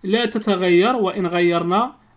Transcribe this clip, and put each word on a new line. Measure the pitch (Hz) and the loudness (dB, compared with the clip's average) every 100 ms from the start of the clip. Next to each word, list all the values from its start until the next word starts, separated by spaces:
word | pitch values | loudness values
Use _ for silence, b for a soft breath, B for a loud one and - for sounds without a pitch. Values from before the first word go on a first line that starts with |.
لا | 190 226 226 | -2 -2 0
تتغير | 220 214 185 185 175 226 254 | -2 -2 0 2 4 2 0
وإن | 190 202 175 | -2 -2 -2
غيرنا | 175 175 170 170 196 254 b b | 0 0 0 0 0 -2 b b